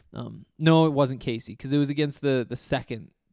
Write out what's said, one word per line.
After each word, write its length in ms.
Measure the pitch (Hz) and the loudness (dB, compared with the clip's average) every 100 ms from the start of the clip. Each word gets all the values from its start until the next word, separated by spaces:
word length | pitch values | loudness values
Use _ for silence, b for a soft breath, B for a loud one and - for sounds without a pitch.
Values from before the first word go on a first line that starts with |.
| b | b
Um, 320 | - 117 107 - - | -12 -12 -14 -18 0
no, 280 | 160 160 160 | 4 6 6
it 80 | |
wasn't 260 | 143 135 131 | 4 0 0
Casey 380 | 135 117 - 101 | -6 -6 -8 -12
'cause 160 | 135 | -2
it 40 | 147 | 0
was 120 | 139 | 0
against 320 | 147 147 - | 0 -4 -2
the, 240 | 139 131 117 | 0 0 -2
the 80 | 123 | -8
second 540 | - 131 - 113 - _ _ | -4 -6 -6 -12 -14 _ _